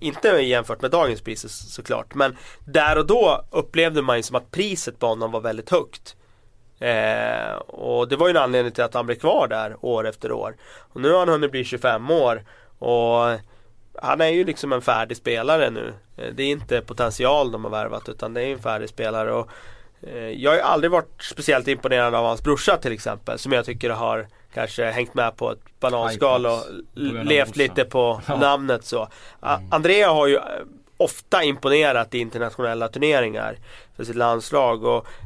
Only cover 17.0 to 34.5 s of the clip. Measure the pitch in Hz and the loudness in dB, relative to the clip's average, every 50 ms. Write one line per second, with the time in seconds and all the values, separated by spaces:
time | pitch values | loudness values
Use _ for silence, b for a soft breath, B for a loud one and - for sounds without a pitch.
17 | 120 113 - - 123 131 147 147 139 123 113 110 110 110 107 107 110 110 110 113 | -2 -2 -2 0 2 2 2 2 2 0 -4 -6 -6 -6 -6 -6 -6 -6 -8 -10
18 | - 123 110 - - 113 113 120 123 135 135 123 - 117 110 107 110 110 - - | -10 -12 -12 -10 -10 -8 -6 -4 -4 -4 -6 -6 -6 -6 -6 -6 -6 -8 -8 -6
19 | 113 107 110 110 110 110 117 117 113 - B B B B B B B B B _ | -4 -4 -2 -2 -2 -2 -2 -4 -4 -6 B B B B B B B B B _
20 | 127 131 123 120 113 110 117 123 127 143 156 - - - 170 156 156 170 180 170 | -18 -14 -12 -12 -10 -10 -6 0 2 4 4 4 4 2 2 2 2 2 2 2
21 | - - - - - - - - 147 - 139 131 123 139 135 131 - 127 131 123 | 0 -2 -8 -16 -14 -12 -10 -4 0 2 2 2 2 0 -2 0 0 2 2 4
22 | 120 120 117 117 117 113 117 113 - 151 143 135 - 208 180 165 - 127 110 107 | 4 4 2 2 2 0 0 0 0 0 0 2 4 2 2 2 0 -4 -6 -6
23 | - 113 104 101 - - 117 113 - 135 131 120 113 127 123 117 123 117 113 113 | -6 -6 -8 -6 -6 -8 -8 -6 -2 0 0 0 0 -2 -4 -4 -4 -4 -2 -2
24 | 117 113 113 110 107 - b b b b - 123 113 110 - - 117 113 113 123 | -2 -2 -2 -2 -4 -8 b b b b -8 -6 -6 -4 -4 -2 -2 -2 -2 -2
25 | 120 117 - 127 120 113 - - 120 117 110 - - - - - - 127 123 117 | -4 -4 -2 -2 -2 -2 -2 -4 -4 -6 -6 -8 -12 -20 -8 -4 -4 -2 0 0
26 | 117 113 113 101 139 135 127 123 123 117 117 113 113 - 104 87 - - - - | -2 -2 0 0 2 2 2 2 2 0 -2 -2 -4 -10 -14 -16 -16 -14 -10 -6
27 | 143 139 117 113 147 147 151 143 135 117 104 143 139 120 87 139 127 127 - 127 | -6 -6 -4 -2 0 2 2 2 2 2 0 0 0 2 2 0 0 0 2 2
28 | 120 120 113 104 - - 143 139 143 139 143 139 139 131 120 110 - - 123 117 | 2 2 0 -2 -4 -4 0 2 2 2 2 2 0 0 -2 -2 -2 -4 -6 -6
29 | 107 - B B B B B B - 135 147 - 95 - 156 156 156 170 196 208 | -6 -6 B B B B B B -4 -4 -4 -4 -2 -2 0 2 4 4 6 6
30 | 208 180 156 151 143 139 139 143 - - - - - - - - - _ _ - | 6 6 4 4 4 4 4 2 0 -4 -10 -10 -12 -14 -18 -20 -20 _ _ -2
31 | 180 - - - - - 202 185 160 143 139 131 - 139 143 156 151 143 127 117 | -2 -2 -2 -6 -4 0 0 2 2 2 0 0 2 4 4 4 6 4 4 2
32 | 113 110 - 120 117 113 - 117 117 113 - - 123 117 113 113 113 113 - 131 | 0 -2 -2 -4 -4 -4 -4 -4 -4 -4 -4 -2 -2 -2 -2 -2 -4 -4 -2 0
33 | 147 156 147 131 120 110 107 107 110 110 107 - B B B B B B B - | 2 2 4 2 2 0 -2 -4 -6 -6 -8 -10 B B B B B B B -12
34 | 113 117 117 120 120 120 117 113 110 - | -10 -6 -2 2 2 2 2 0 0 0